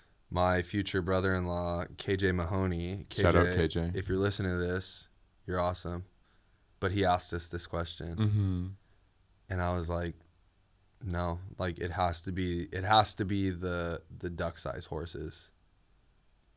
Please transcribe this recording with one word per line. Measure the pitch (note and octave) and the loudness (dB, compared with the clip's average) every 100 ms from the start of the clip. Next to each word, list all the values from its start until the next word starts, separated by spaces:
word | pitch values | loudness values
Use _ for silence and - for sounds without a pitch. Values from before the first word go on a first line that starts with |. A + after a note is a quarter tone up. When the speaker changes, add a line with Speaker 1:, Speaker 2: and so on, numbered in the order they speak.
| _ _ - | _ _ -6
Speaker 1:
my | F2 F2+ F2+ | 2 4 4
future | E2+ G2+ F#2+ G2+ | 2 -2 0 0
brother-in-law, | F2 F#2 F#2+ F#2 F2+ F2 F2 F2 - - | 2 2 4 2 0 -2 -2 -2 -4 -8
K | - F#2+ | -2 2
J | F#2+ | 4
Mahoney, | F2+ E2 F#2+ F#2+ E2+ F2 G2 - | 2 2 2 2 0 -2 -6 -8
Speaker 2:
Shout | - F#2 E2+ | 2 6 6
out | F2 | 6
Speaker 1:
K | F2+ D#2+ | 4 2
J, | E2+ E2+ | 2 0
Speaker 2:
K | |
J. | F2+ | -2
Speaker 1:
if | F#2 | 0
you're | F#2+ | 2
listening | G2+ G2+ F#2+ | 2 2 0
to | F2+ | 0
this, | F2 F#2 - - - _ _ _ - | 0 -2 -4 -10 -14 _ _ _ -6
you're | F2+ | 0
awesome. | F2 F2+ F2 F2 F#2 _ _ _ _ _ _ - | 0 0 -4 -6 -8 _ _ _ _ _ _ -2
But | F#2+ | 0
he | G2 | 2
asked | F#2 F2+ - | 4 4 0
us | E2+ - | -6 -6
this | F2 - | -8 -6
question. | E2+ E2 - E2 F2 | -4 -4 -6 -8 0
Speaker 2:
Mm-hmm. | G#2+ G#2 G2 F2+ F#2 F#2+ _ _ _ _ _ _ - | 2 4 2 0 -4 -10 _ _ _ _ _ _ -6
Speaker 1:
And | F#2 | -2
I | F2 F2+ | 0 0
was | E2 | 0
like, | E2+ E2+ D#2+ - _ _ _ _ _ _ _ | -2 -4 -6 -16 _ _ _ _ _ _ _
"No, | G2+ F2 F2 E2+ F#2+ - | -4 -2 -2 -4 -8 -6
like, | F#2 E2 | -4 -2
it | F2+ | -4
has | F2 F2+ E2+ | 0 0 0
to | - | -4
be, | F#2 F2+ F2 E2+ | -2 0 -2 -2
it | F#2+ F#2+ | -4 4
has | A2 G2+ - | 6 6 2
to | G2 | 0
be | G2+ F#2+ | 0 0
the, | F2+ F#2 F2 E2+ E2 - - | 0 -2 -2 -2 -4 -8 -8
the | F2+ | -8
duck-size | E2+ E2+ - - - - | -4 -4 -4 -8 -8 -8
horses." | D#2 E2 - D#2 - - _ _ _ _ _ _ _ _ _ _ | -8 -6 -8 -10 -10 -20 _ _ _ _ _ _ _ _ _ _